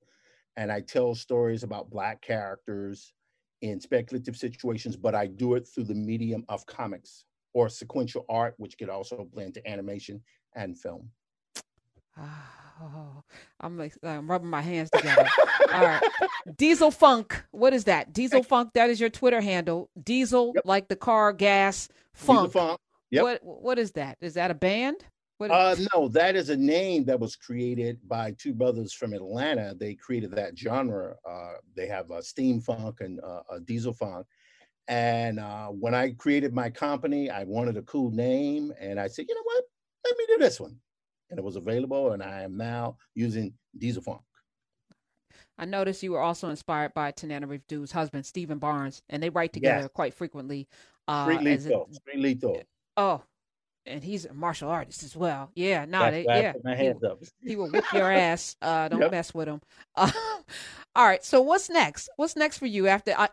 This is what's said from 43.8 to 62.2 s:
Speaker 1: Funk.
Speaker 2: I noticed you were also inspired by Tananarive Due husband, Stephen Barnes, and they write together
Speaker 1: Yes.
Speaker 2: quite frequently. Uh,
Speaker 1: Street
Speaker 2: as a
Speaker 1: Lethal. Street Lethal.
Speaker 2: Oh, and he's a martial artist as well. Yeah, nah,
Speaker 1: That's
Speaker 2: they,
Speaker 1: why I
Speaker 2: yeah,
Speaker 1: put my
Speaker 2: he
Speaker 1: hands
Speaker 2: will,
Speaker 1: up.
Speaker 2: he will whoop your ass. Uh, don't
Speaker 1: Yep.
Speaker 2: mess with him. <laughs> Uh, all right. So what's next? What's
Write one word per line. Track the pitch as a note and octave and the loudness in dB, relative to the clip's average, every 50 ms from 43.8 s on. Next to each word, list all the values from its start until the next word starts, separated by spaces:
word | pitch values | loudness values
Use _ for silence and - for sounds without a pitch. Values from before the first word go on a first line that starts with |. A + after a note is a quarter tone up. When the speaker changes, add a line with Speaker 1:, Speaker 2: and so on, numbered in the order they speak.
| A2 A#2+ A#2+ A#2+ - | -6 -4 -4 -4 -6
Speaker 1:
Funk. | - - - _ _ _ _ _ _ _ _ _ _ _ _ _ _ _ _ _ _ _ _ _ _ _ _ _ _ _ - | -10 -12 -12 _ _ _ _ _ _ _ _ _ _ _ _ _ _ _ _ _ _ _ _ _ _ _ _ _ _ _ -12
Speaker 2:
I | E3 | -10
noticed | F3 G3 G3 F#3+ F#3+ F#3+ F#3+ - | -6 -2 -2 -2 -2 -2 -4 -4
you | F#3 F3 | -4 -2
were | D3 | 0
also | C#3 E3+ E3+ - - E3+ | 0 0 -2 -2 -4 -8
inspired | D3+ - - - E3 D3+ D3+ C#3+ - | -8 -8 -6 -4 -2 -2 -2 -2 -2
by | D#3+ D3 C#3+ | -4 -4 -4
Tananarive | C#3+ - - D#3 D3 C#3+ C#3+ C#3 C#3+ C#3+ C#3 - | -6 -8 -10 -10 -8 -8 -8 -8 -10 -12 -10 -10
Due | D#3 D3 C#3+ C#3 | -10 -10 -10 -6
husband, | - F3 D#3+ D3 - C#3+ C3+ | -4 -4 -4 -4 -4 -8 -10
Stephen | - - F#3 F3 D3+ D#3 D3 | -8 -8 -8 -6 -6 -6 -4
Barnes, | C#3+ D3 D3+ C#3+ C#3 C3+ C3+ - _ - | -2 -2 -2 -2 -4 -6 -10 -12 _ -10
and | - D3 | -8 -4
they | D#3+ E3+ | -4 -2
write | D#3+ F3 E3+ E3 - | 0 0 -2 -2 -2
together | - C3 C3+ A#2+ G#2 | 0 2 2 2 2
Speaker 1:
Yes. | C#3 C3+ - | -2 -6 -4
Speaker 2:
quite | - E3+ B2+ - | -4 -4 -4 -4
frequently. | - F3+ D3+ - D3 C3 C3+ C#3+ C#3 C#3 _ _ - - _ _ _ - - | -6 -10 -10 -10 -12 -12 -10 -10 -10 -10 _ _ -20 -20 _ _ _ -6 -4
Uh, | D3+ D3 C#3+ | -2 0 2
Speaker 1:
Street | D3 D#3+ D#3+ D3 | 2 0 2 2
Speaker 2:
as | D3 C#3+ C3 C#3 | 2 2 2 2
a | D3+ | 0
Speaker 1:
Lethal. | B2 G2+ E2 - | -2 -2 -2 -6
Street | - - - C#3 C#3+ C#3 | -12 -20 -16 -10 -4 0
Lethal. | C3+ C#3 B2+ B2+ C3 A#2 - - - _ _ _ _ _ - - | 0 0 0 0 0 -2 -2 -2 -6 _ _ _ _ _ -2 0
Speaker 2:
Oh, | G3+ G3 E3+ C3 - _ _ _ _ _ _ _ _ _ _ _ - | 2 2 2 -2 -4 _ _ _ _ _ _ _ _ _ _ _ -14
and | B2+ B2+ D3 C3 | -12 -10 -10 -8
he's | F3 G#3 G3 E3 | -6 -8 -8 -8
a | D#3 C3 | -10 -10
martial | C#3+ E3 E3+ D#3+ - D3+ C#3+ | -6 -4 -4 -4 -4 -4 -4
artist | E3 E3 - - - - E3 | -4 -4 -4 -8 -12 -16 -16
as | C#3 - D#3+ | -14 -8 -4
well. | - E3+ C#3+ C#3 C3+ - - | -2 -2 -2 -4 -8 -10 -6
Yeah, | E3+ G3+ A3 F#3+ E3 D3 | -4 0 0 0 0 -2
nah, | D3 F3+ F#3+ - | -2 2 2 4
Speaker 1:
That's | - | 4
Speaker 2:
they, | - D#3+ F3 | 2 2 2
Speaker 1:
why | - A#2+ A#2+ | 4 4 4
I | |
Speaker 2:
yeah, | - G3 D3 | 4 2 -2
Speaker 1:
put | B2 A2+ | -4 -4
my | B2+ B2+ | -4 -2
Speaker 2:
he | B2+ C3+ | 0 0
Speaker 1:
hands | C3 A#2+ A2 A#2 | 0 0 0 -2
Speaker 2:
will, | |
Speaker 1:
up. | G#2 F#2 - - - _ _ | -4 -4 -6 -14 -20 _ _
Speaker 2:
he | - B3 A3 | -10 -8 -6
will | G3+ F#3+ D#3 | -4 -4 -2
whoop | - G#4+ G#4+ - - | 0 0 0 2 2
your | - F#3+ F#3 | 2 4 4
ass. | F#3+ F#3+ F3+ E3+ E3 E3+ - - - - | 4 4 4 4 2 -2 -4 -10 -10 -6
Uh, | - E3 E3 D#3+ D#3+ D#3 | -4 -2 0 0 0 0
don't | - - | 0 2
Speaker 1:
Yep. | G3 G3+ | 2 2
Speaker 2:
mess | F#3+ E3+ E3 - - | 2 0 -4 -4 -6
with | E3 D#3+ D#3 | -8 -6 -6
him. | D3+ D3 _ _ _ - - _ - | -8 -10 _ _ _ -20 -20 _ 0
<laughs> | |
Uh, | - F#3+ - - A4 A4+ A4 A4 G4 - - - - - - - - - _ - | 2 2 4 2 0 -4 -4 -6 -8 -10 -14 -16 -16 -16 -16 -18 -20 -14 _ 4
all | - B3 | 6 8
right. | G#3+ F#3+ - - | 8 6 4 2
So | - - C4 | 4 6 6
what's | C4 C#4 E4 F#4+ - - | 6 6 4 2 2 2
next? | E4+ E4 C4+ D3+ D3 - - - - | 2 2 2 2 0 -6 -14 -12 -6
What's | - | -4